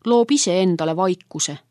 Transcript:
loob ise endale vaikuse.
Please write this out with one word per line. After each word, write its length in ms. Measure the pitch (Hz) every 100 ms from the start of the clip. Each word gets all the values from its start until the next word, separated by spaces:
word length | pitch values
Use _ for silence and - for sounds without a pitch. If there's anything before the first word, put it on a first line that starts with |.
loob 260 | 226 240 233
ise 280 | 285 220 185
endale 340 | 190 170 160 160
vaikuse. 600 | 190 185 - - - 139 _